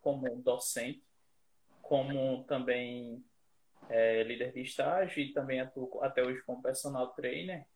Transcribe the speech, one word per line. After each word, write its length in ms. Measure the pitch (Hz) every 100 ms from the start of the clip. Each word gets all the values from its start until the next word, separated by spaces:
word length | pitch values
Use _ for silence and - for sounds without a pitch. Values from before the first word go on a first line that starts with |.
como 400 | 147 139 127 123
docente, 640 | 127 123 - 127 120 - _ _ _ _ _ _ _ -
como 600 | - 139 135 139 131 127 -
também, 800 | 135 127 123 123 123 120 120 - _ _ _ _ _ -
é, 340 | 113 113 113
líder 300 | 113 120 123
de 80 | 127
estágio 640 | 127 - 139 180 - -
e 100 | 139
também 280 | 143 131 131
atuo 380 | 131 - 127 -
até 220 | 131 131
hoje 180 | 127 127
como 200 | - 123
personal 460 | 127 131 147 135 123
trainer, 580 | - 127 147 180 175 -